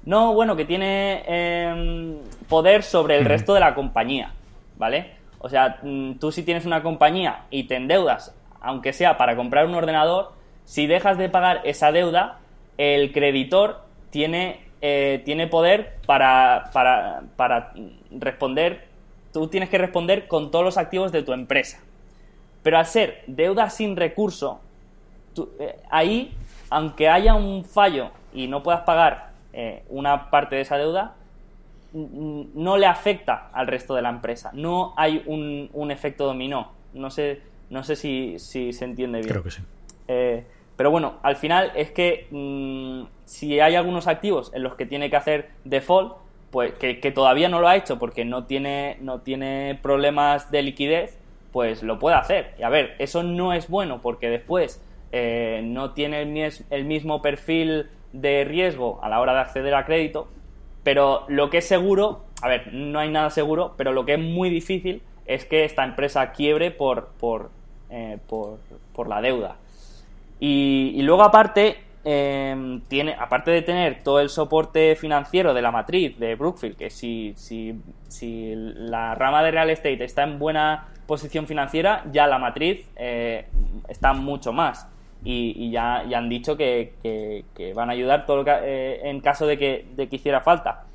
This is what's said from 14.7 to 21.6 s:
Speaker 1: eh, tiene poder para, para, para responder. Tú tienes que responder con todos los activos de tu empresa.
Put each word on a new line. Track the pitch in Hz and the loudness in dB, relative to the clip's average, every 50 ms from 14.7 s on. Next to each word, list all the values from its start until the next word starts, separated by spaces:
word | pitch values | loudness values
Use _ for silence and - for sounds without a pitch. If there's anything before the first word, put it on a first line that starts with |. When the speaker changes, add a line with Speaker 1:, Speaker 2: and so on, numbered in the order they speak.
| - - | -16 -6
Speaker 1:
eh, | - 147 143 143 139 139 139 131 - | -2 0 0 2 2 0 0 -2 -4
tiene | - 139 156 165 160 | -6 -4 -4 -4 0
poder | 160 165 165 170 196 208 214 - - - - | 2 4 6 6 4 4 2 -6 -12 -12 2
para, | - 143 135 135 131 131 131 131 127 123 110 - - - | 2 4 6 8 8 8 8 8 8 6 4 0 -2 2
para, | 135 127 127 127 113 98 98 82 67 67 - - | 4 4 6 4 4 2 -2 -6 -8 -12 -14 -2
para | - 127 123 127 117 113 - - - 110 90 62 - - - | 0 0 2 2 0 -2 -6 -16 -16 -18 -18 -18 -20 -20 -18
responder. | - 131 123 135 127 - 143 131 131 143 160 175 180 - - - - - - - - - - - | -12 -6 -6 -6 -4 -2 -4 -2 0 2 0 0 0 -4 -16 -20 -20 -20 -20 -20 -20 -20 -20 -10
Tú | - 160 156 160 | -6 -4 -4 -2
tienes | - 190 190 180 | -2 -4 -2 0
que | - 190 | 0 0
responder | 185 180 180 175 170 170 190 202 - - | 0 2 -2 -2 2 2 0 0 0 -2
con | - 160 151 147 | -2 -2 -2 0
todos | 151 165 175 | 0 2 2
los | 185 180 190 | 2 2 0
activos | 165 156 - 185 190 190 | -2 -2 -2 -4 -2 0
de | 160 160 139 | -2 -2 -2
tu | - 127 | -2 -6
empresa. | 127 127 117 135 139 | -6 -4 0 0 0